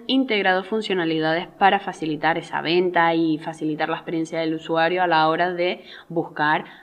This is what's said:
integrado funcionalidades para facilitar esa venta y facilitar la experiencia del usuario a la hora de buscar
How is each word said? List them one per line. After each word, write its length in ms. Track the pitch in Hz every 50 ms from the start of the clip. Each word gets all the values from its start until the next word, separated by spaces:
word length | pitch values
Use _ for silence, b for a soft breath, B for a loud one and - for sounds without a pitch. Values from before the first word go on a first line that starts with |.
| - -
integrado 560 | 262 262 262 262 220 208 190 190 185 185 190
funcionalidades 840 | 185 214 220 214 - 190 185 170 165 160 160 156 160 160 170 185
para 320 | - - - 208 196 196 196
facilitar 580 | - 190 175 - 160 160 151 151 - 156 165
esa 240 | 170 156 - - 147
venta 540 | 143 147 165 180 185 180 180 175 165 165 165
y 240 | 165 165 160 156 151
facilitar 500 | 160 170 156 - 156 156 151 156 160 156
la 80 | 160
experiencia 440 | 160 - - 170 165 165 160 170 165
del 140 | 165 160 160
usuario 500 | 160 160 160 165 165 160 165 175 185 185
a 20 |
la 220 | 175 165 160 156 156
hora 260 | 160 165 175 180 180
de 300 | 175 175 180 208 B B B B B B B
buscar 560 | 165 170 156 - - - 151 151 156 180 B B B B